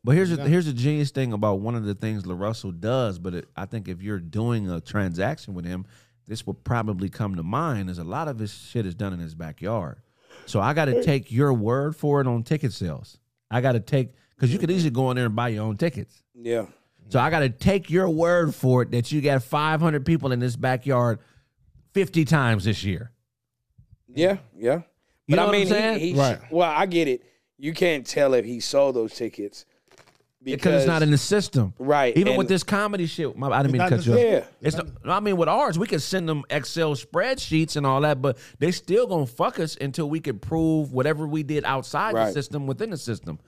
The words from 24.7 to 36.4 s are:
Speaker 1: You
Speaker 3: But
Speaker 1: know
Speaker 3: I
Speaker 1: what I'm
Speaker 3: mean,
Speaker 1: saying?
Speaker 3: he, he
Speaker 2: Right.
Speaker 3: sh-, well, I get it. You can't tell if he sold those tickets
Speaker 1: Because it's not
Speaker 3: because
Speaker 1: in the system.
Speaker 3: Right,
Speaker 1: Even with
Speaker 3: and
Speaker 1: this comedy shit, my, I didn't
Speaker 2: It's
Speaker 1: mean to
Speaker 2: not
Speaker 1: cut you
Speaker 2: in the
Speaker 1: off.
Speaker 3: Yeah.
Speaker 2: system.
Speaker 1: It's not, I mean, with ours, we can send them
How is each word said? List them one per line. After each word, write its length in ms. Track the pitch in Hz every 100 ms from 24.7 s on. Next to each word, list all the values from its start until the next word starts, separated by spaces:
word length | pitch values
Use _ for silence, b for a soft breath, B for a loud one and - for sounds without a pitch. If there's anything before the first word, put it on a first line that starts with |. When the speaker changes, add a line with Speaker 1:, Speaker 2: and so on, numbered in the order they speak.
| 160
Speaker 1:
You 60 | - _ _ _ -
Speaker 3:
But 80 | 143
Speaker 1:
know 60 |
Speaker 3:
I 40 | 202
Speaker 1:
what 80 |
I'm 60 | 202
Speaker 3:
mean, 80 | 190
Speaker 1:
saying? 300 | 208 220 220
Speaker 3:
he, 120 | 175
he 60 | 139
Speaker 2:
Right. 200 | 135 101
Speaker 3:
sh-, 100 | -
well, 180 | 160 170
I 160 | 151 190
get 220 | 170 151
it. 140 | 123 b b b _
You 140 | 143
can't 320 | 160 175 147 117
tell 280 | 156 139
if 100 | 123
he 160 | 110 120
sold 340 | - 139 139
those 180 | 127 107
tickets 500 | - 113 - 101 - - _ _ - _ _ _ _
Speaker 1:
Because 420 | 131 131 180 143
it's 40 | 135
not 140 | 160
Speaker 3:
because 20 |
Speaker 1:
in 80 | 151
the 80 | 147
system. 560 | - 208 - 131 98 -
Speaker 3:
Right, 380 | 131 147 127 123
Speaker 1:
Even 200 | 202 -
with 80 |
Speaker 3:
and 40 | 185
Speaker 1:
this 80 | 185
comedy 440 | - 202 208 202 165
shit, 300 | - 139 117
my, 120 | 135
I 140 | 131
didn't 120 | 139
Speaker 2:
It's 60 | 131
Speaker 1:
mean 100 | 180
to 60 | 123
Speaker 2:
not 0 |
Speaker 1:
cut 80 | -
you 60 |
Speaker 2:
in 60 | 240
the 200 | 233 160
Speaker 1:
off. 60 | - _
Speaker 3:
Yeah. 100 | 147
Speaker 2:
system. 160 | 160 156
Speaker 1:
It's 100 | -
not, 120 | - 190
I 40 |
mean, 160 | 208 185
with 120 | 156
ours, 280 | 214 277 165
we 120 | 226
can 100 | 170
send 300 | - 185 160
them 160 | 151